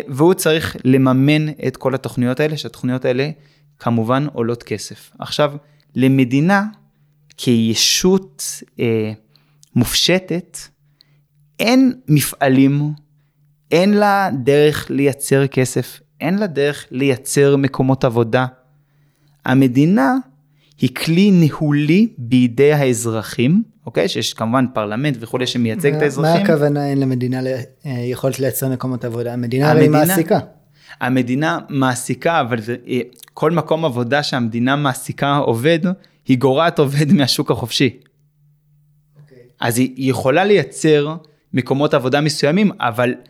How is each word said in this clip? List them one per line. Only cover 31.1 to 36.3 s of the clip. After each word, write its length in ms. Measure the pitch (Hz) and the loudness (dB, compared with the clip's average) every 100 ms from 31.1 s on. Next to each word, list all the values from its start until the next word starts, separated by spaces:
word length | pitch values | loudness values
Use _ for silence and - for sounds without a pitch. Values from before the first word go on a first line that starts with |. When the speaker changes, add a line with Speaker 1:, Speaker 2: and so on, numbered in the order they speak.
| 131 120 131 156 170 - | -2 0 -2 -2 -4 -6
Speaker 1:
מעסיקה, 720 | 139 131 123 - 127 170 165 | -2 0 -2 -6 -4 0 0
אבל 200 | 123 117 | -2 -4
זה, 140 | 110 120 - | -4 -8 -6
אה, 120 | 123 - _ - | -6 -6 _ -20
כל 180 | - 151 | -4 -2
מקום 340 | 170 147 160 160 | 0 -2 -2 -2
עבודה 380 | 120 120 139 | -2 -2 -2
שהמדינה 520 | 143 139 117 117 123 143 | -2 -4 -2 -2 0 0
מעסיקה 640 | 147 123 - 123 143 143 | -2 -4 -8 -4 -2 0
עובד, 420 | - 113 139 170 175 185 _ _ | 0 0 0 0 0 -4 _ _
היא 100 | - | -2